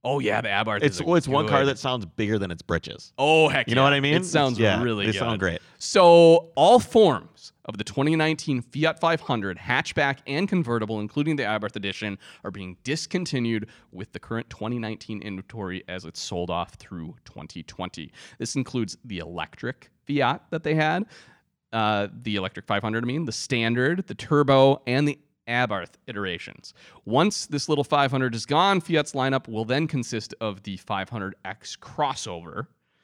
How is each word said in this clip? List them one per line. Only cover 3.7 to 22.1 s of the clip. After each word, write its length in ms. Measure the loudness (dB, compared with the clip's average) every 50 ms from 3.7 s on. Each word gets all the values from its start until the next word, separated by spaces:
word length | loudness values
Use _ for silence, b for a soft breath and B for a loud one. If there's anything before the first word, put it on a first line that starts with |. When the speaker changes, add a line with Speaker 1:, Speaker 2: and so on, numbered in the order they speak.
| 4
Speaker 2:
know 60 | 4
Speaker 1:
yeah. 40 | 6 6
Speaker 2:
what 20 |
I 80 | 4 4
mean? 140 | 2 2 2
Speaker 1:
It 100 | 0 0
sounds 260 | 0 2 2 2 2 2
Speaker 2:
It's, 60 | 2
yeah, 220 | 2 4 4 2
Speaker 1:
really 240 | 0 -2 -2 0 0
Speaker 2:
they 60 | -2
Speaker 1:
good. 60 | 0 0
Speaker 2:
sound 180 | -2 -2 -2 0
great. 220 | -2 -2 -2 -4 b b b b
Speaker 1:
So, 720 | -10 2 4 8 10 10 10 12 12 10 10 8 6 0 _
all 240 | 4 6 8 8 6
forms 720 | 6 4 6 6 6 6 4 2 -4 -12 _ _ -20 -20 _ _ _
of 120 | -12 -8 -8
the 60 | -8
twenty 320 | -6 -2 -2 0 2 2
nineteen 460 | 2 2 0 0 -2 -2 -2 -2 -2
Fiat 360 | -4 _ -4 -2 -2 -2 0 0
five 220 | 0 0 0 0
hundred 380 | -2 -2 -2 -2 -2 -4 -8 -8
hatchback 600 | -4 -2 -2 -2 -2 -2 -2 0 0 0 -2 -4 _
and 220 | -6 -4 -4 -2 0
convertible, 500 | 0 -2 0 0 -2 -2 -2 -4 -4 -6
including 380 | -6 -4 -4 -2 -2 0 -2
the 80 | -2 -2
Abarth 320 | -2 -2 -2 -4 -6 -8
edition, 420 | -6 -6 -6 -6 -6 -8 -8 -8 B B B B B
are 80 | B -12
being 260 | -10 -10 -12 -14 -14 _
discontinued 880 | _ -6 -6 -6 -6 -6 -6 -6 -6 -4 -4 -2 -2 -2 -2 -4 -6 B B B B B
with 200 | -16 -16 -16 _
the 60 | -14 -18
current 320 | -10 -8 -8 -8 -8 _
twenty 300 | -12 -10 -8 -8 -6 -6
nineteen 420 | -8 -8 -10 -12 -12 -12 -12 -10
inventory 640 | -10 -10 -10 -10 -12 -14 -12 -10 -8 -8 -8 -10 -10
as 180 | -10 -12 -12 -12
it's 160 | -14 -14 -12
sold 300 | -12 -8 -6 -6 -4 -4
off 240 | -4 -4 -6 -6 -10
through 400 | -20 -18 -14 -12 -12 -12 -12 -14 _ _
twenty 380 | -20 _ -16 -16 -14 -14 -16
twenty. 480 | -16 -14 -10 -10 -10 -10 -10 -12 -16 -16 B B B B B B
This 160 | -10 -6 -4
includes 420 | -6 -6 -4 -4 -4 -4 -4 -8 _ _
the 140 | -12 -10 -10
electric 720 | -10 -10 -8 -8 -10 -10 -10 -10 -10 -10 -10 _ -18 _ _ _ _ -4
Fiat 340 | -2 0 0 0 0 -4 _ _
that 140 | -10 -6 -2
they 100 | -2 0
had, 300 | 2 2 0 0 -2 -4 B B B B B B B B _ _ _ _ _
uh, 360 | -4 -2 0 0 0 0 -2 -4